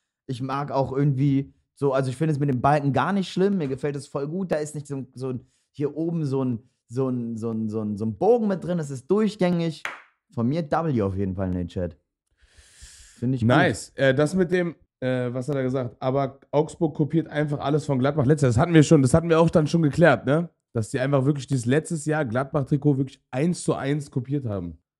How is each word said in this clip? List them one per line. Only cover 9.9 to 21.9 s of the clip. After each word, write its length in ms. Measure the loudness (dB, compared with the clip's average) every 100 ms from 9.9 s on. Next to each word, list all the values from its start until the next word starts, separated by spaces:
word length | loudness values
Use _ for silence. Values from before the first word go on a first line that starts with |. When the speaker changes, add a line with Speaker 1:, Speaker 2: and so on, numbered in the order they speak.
| -14 _ _ _
Speaker 1:
Von 140 | -4 -2
mir 240 | -2 -2
W 320 | -2 0 0
auf 140 | 0 -2
jeden 180 | -4
Fall 140 | -2 -4
in 60 |
den 140 | -4 -4
Chat. 280 | -6 -6 -8 _ _ _ _ _ _ _ -20 -20 -20 -20 -6
Finde 180 | -4 0
ich 40 |
gut. 60 | 4
Speaker 2:
Nice. 440 | 4 4 0 -10 2
Äh, 180 | 2
das 200 | 4 2
mit 180 | 2 0
dem 240 | 0 -2 -6 _ _
äh, 300 | -4 -2 -2
was 160 | -4 -4
hat 80 | -2
er 60 |
gesagt? 340 | -2 -2 -4 -4
„Aber 380 | -2 0 -2 -6 _
Augsburg 440 | 0 0 -2 -2
kopiert 320 | 0 0 0 -2
einfach 300 | -4 -2 -2
alles 260 | 0 -2 0
von 120 | 0
Gladbach.“ 280 | 2 2 2
Letztes 160 | 4
Jahr, 80 | 4
das 80 | 4
hatten 160 | 6
wir 80 | 6
schon, 200 | 8 6
das 120 | 6
hatten 140 | 4 4
wir 100 | 4
auch 100 | 4
dann 160 | 4 2
schon 160 | 2
geklärt, 440 | 2 4 4 4 2
ne? 240 | 0 0 _ _
Dass 160 | -6 -4
die 100 | -2
einfach 240 | 0 2
wirklich 220 | 2 0 -2
dieses 200 | -2 2
letztes 380 | 0 0